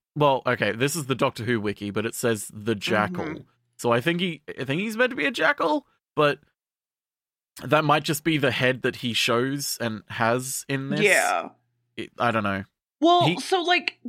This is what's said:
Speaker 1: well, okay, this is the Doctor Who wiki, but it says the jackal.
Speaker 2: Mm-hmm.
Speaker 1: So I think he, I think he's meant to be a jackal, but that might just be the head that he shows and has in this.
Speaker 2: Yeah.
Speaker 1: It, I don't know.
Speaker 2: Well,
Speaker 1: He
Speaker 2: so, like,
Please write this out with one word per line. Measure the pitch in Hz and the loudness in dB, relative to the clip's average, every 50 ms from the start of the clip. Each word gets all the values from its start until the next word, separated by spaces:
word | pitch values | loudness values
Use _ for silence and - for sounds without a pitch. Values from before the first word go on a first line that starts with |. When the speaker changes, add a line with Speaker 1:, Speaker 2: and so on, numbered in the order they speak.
| _ _ _ | _ _ _
Speaker 1:
well, | 147 147 143 135 123 - | 2 4 4 4 2 2
okay, | 127 123 - - 104 | 0 0 2 2 0
this | 98 113 127 143 - | 0 0 -2 -2 -2
is | 170 143 | -4 -4
the | 123 131 | -4 0
Doctor | 110 139 131 - - 110 | 0 0 0 0 -2 -4
Who | 110 123 113 | -2 -2 0
wiki, | 101 104 98 - 104 101 | 0 -4 -4 -4 -6 -6
but | 98 107 104 | -4 -4 -4
it | 113 - | -4 -6
says | - - 120 113 104 104 - | -2 -2 0 0 -2 -4 -10
the | - 107 104 113 113 | -12 -10 -4 -4 -4
jackal. | 101 - - 113 107 104 101 92 90 95 | -2 -2 -2 0 2 0 0 -2 -4 -6
Speaker 2:
Mm-hmm. | 78 - - - - _ _ _ _ _ - | -8 -8 -10 -14 -18 _ _ _ _ _ -4
Speaker 1:
So | - 120 | 0 2
I | 117 123 | 2 4
think | 123 170 170 175 | 2 2 0 0
he, | 185 180 160 - _ - 87 - | -2 -4 -4 -8 _ -14 -10 -8
I | 127 | -4
think | 120 160 170 | -4 -2 -2
he's | 202 226 214 220 | -2 -4 0 0
meant | 254 254 | 0 0
to | 254 | 0
be | 277 285 277 | -2 -2 -2
a | |
jackal, | 233 - - - 285 - 302 320 302 294 - _ _ _ _ _ _ | 0 0 0 0 0 2 0 0 0 0 -2 _ _ _ _ _ _
but | - 151 143 143 - _ _ _ _ _ _ _ _ _ _ _ _ _ _ _ _ _ _ _ _ _ _ _ - - | 2 2 2 2 -2 _ _ _ _ _ _ _ _ _ _ _ _ _ _ _ _ _ _ _ _ _ _ _ -14 -2
that | 123 147 156 156 | 2 2 2 4
might | 147 147 156 151 | 4 2 2 2
just | - 160 - - | 0 -4 -2 0
be | 165 160 147 | 0 0 2
the | 139 131 | 2 2
head | 113 - 131 127 131 120 | 2 2 2 2 2 2
that | - 127 113 - | -2 -4 -4 -2
he | - 123 110 | -6 -4 -2
shows | - - - 120 117 127 135 139 143 139 - - - | 0 0 2 2 2 2 0 -2 -4 -6 -6 -6 -4
and | 120 117 110 104 - _ | -4 -6 -6 -8 -10 _
has | 110 120 120 113 120 127 127 131 135 - - - | -4 0 2 2 2 0 -2 -4 -8 -8 -6 -4
in | 139 135 135 139 | -4 -4 -2 -4
this. | 143 147 | -2 2
Speaker 2:
Yeah. | - 196 180 143 - 117 98 85 85 - - _ _ _ _ _ _ _ _ | 4 4 4 4 4 2 0 0 -4 -6 -12 _ _ _ _ _ _ _ _
Speaker 1:
It, | - 107 - - - | -12 -12 -12 -4 -2
I | 117 120 | 0 2
don't | 110 113 104 | 2 0 0
know. | 101 98 98 101 - _ _ _ _ _ _ | 0 -2 -4 -6 -8 _ _ _ _ _ _
Speaker 2:
Well, | 285 339 349 349 339 311 | 4 4 6 6 4 2
Speaker 1:
He | 311 254 | 2 0
Speaker 2:
so, | 262 - 370 370 | -2 -2 -2 -2
like, | 330 339 359 349 - - - _ _ | 2 2 0 0 0 -4 -8 _ _